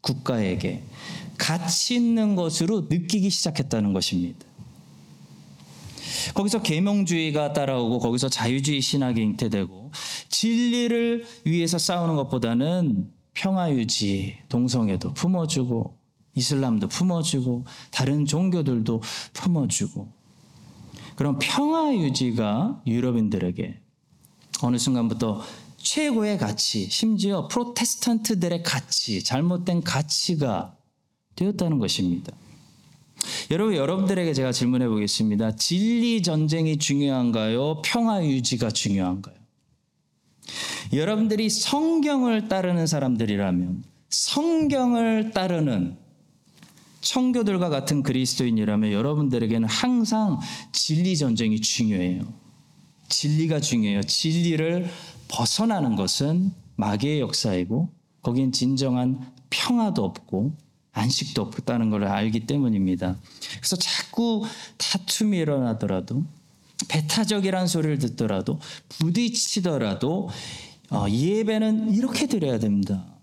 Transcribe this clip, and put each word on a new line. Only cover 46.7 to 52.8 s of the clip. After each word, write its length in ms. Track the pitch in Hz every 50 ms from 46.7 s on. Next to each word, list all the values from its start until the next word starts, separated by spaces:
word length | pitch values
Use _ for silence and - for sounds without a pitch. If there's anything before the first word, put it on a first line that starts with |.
| - - - - - -
청교들과 720 | - - - 262 254 254 247 247 226 202 196 180 180 170
같은 320 | 147 135 131 - 143 147
그리스도인이라면 880 | 131 143 123 127 131 127 - - 131 123 113 110 107 107 104 104 107 107
여러분들에게는 760 | 104 101 117 143 156 151 147 135 123 120 117 107 117 113 113 110
항상 720 | 110 - - 254 254 240 220 208 220 220 214 202 151 - - - - - - -
진리 440 | - - - - 156 156 175 190 185
전쟁이 440 | 151 151 127 113 110 117 110 107 107
중요해요. 600 | 110 - - - 120 110 104 92 90 90 90 90 - - - - - - - - _ _ _ -